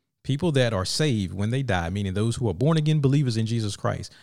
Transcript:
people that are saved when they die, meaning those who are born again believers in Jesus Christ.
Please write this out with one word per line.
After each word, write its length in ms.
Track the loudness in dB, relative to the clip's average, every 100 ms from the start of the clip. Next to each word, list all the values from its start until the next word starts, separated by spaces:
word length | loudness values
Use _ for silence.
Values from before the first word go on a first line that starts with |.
| _ _
people 280 | -6 -2 2
that 220 | 2 2
are 120 | 2 -2
saved 480 | 0 0 0 -2
when 160 | -2 -2
they 140 | -2
die, 260 | 0 0 0
meaning 240 | -2 -2
those 220 | 0 0 0
who 120 | -2
are 40 |
born 240 | 0 2 2
again 220 | 2 2
believers 380 | 2 2 2 0
in 80 | -2
Jesus 300 | -2 -4 -4
Christ. 380 | -4 -4 -10 -18